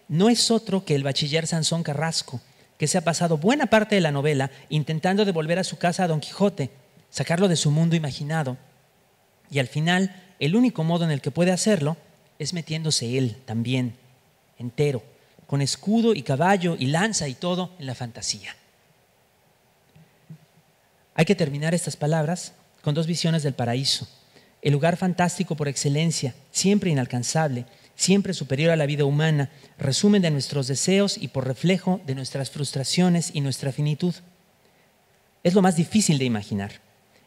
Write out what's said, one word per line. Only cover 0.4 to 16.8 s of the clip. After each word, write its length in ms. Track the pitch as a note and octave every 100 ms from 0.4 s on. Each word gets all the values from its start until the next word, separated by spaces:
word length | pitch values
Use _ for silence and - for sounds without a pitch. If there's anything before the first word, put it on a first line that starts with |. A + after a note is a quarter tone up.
| -
otro 340 | A3+ A3 F#3+
que 80 | F#3+
el 100 | C#3+
bachiller 440 | C#3 C3 D3 D#3+ D#3+
Sansón 340 | E3 D3+ E3
Carrasco, 580 | D#3+ C#3 D#3+ - - A#2+ - _ _ -
que 100 | D3+
se 120 | F3+
ha 40 |
pasado 340 | E3 D#3 E3+ D#3
buena 280 | F#3+ D4
parte 300 | A#3+ A3 G#3
de 60 | G3+
la 100 | D#3
novela 400 | C#3 D3 C#3 C#3 - -
intentando 560 | D3+ D3 D#3 F3+ G3
devolver 320 | G3+ E3 D#3 F3
a 60 |
su 160 | F#3 D#3+
casa 240 | E3+ F3
a 40 | F3+
Don 120 | D#3
Quijote, 500 | - - G3+ G3 C3 - _ _ _
sacarlo 380 | - C#3 E3+ G3
de 80 |
su 160 | D3+ D3+
mundo 240 | D3+ E3+
imaginado, 600 | E3 D3 - D3 D#3+ C3 B2+ - _ _ _ _ _ _ _ -
y 80 | C3+
al 100 | B2+
final, 560 | D3+ D#3+ F3+ F#3+ - - -
el 160 | C#3+
único 280 | G#3+ B3 -
modo 200 | D#3+ E3+
en 80 | E3
el 100 | C#3
que 100 | C#3+
puede 200 | E3 F3+
hacerlo 460 | F3 A3 F#3+ C#3+ E3 - _ _ -
es 160 | C#3+
metiéndose 640 | F3+ D#3 D#3 D#3+ - A#2 C3
él 200 | B2 G2+
también, 500 | - A2+ A#2 C3 B2 - _ _ _ _ _ -
entero, 460 | A#2+ - D3 B2 - _ _ _ -
con 140 | C#3
escudo 520 | C3+ - G3 A3+ A3+
y 60 | F3
caballo 540 | - C3+ F3+ G3+ F3
y 100 | D#3+